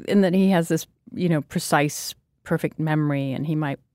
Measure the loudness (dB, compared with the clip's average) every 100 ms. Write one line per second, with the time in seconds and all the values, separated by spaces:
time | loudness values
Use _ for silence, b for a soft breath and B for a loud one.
0 | 0 2 4 4 4 4 2 -2 -4 _
1 | -14 -4 0 0 -2 -6 0 2 0 -2
2 | -10 -14 _ _ -6 -4 -2 -4 -2 0
3 | 0 -2 -4 -6 -4 -4 -4 -6 _